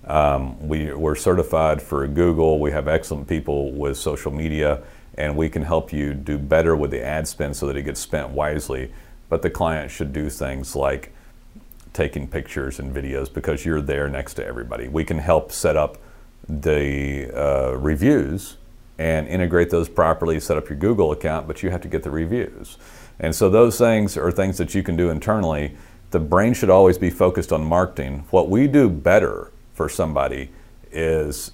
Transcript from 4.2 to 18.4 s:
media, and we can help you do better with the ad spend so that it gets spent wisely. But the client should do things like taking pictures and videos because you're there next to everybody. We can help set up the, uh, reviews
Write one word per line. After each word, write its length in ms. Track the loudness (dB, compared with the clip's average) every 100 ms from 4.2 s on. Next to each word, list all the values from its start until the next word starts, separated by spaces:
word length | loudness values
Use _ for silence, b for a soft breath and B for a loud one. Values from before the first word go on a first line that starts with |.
| -6
media, 520 | -4 -4 0 0 0 B B B -6
and 200 | -4 -2
we 120 | -2
can 140 | -2
help 300 | -2 -2 -2
you 220 | -4 -4
do 240 | -6 -6 -6
better 380 | 2 2 4 2
with 140 | 0
the 120 | -4
ad 240 | -4 -4 -6
spend 300 | -6 -6 -4
so 100 | -4
that 100 | -4
it 60 |
gets 180 | -6 -8
spent 300 | -6 -6 -4
wisely. 640 | -4 -2 -4 -4 -6 -8 B B B -4
But 140 | -2
the 80 | -2
client 400 | -2 -2 -2 -6
should 220 | -8 -6
do 160 | -4 -6
things 480 | -6 -6 -6 -8 -2
like 360 | -2 -2 -8 b b b b -20 -20 -20 -12
taking 340 | -4 -2 -2 -6
pictures 500 | -8 -8 -8 -8 -8
and 160 | -8
videos 380 | -8 -6 -6 -6
because 320 | -6 -4 -4
you're 160 | -2 -2
there 280 | -2 -2 -2
next 260 | -6 -8
to 120 | -10 -10
everybody. 420 | -10 -10 -10 -4
We 160 | -4
can 140 | -2 -2
help 320 | 4 2 2
set 260 | -2 0 2
up 220 | 0 -4 b b b b -8
the, 840 | -4 0 0 0 -2 -4 -6 -6
uh, 420 | -2 0 2 0 0
reviews 800 | -2 2 4 4 2 -4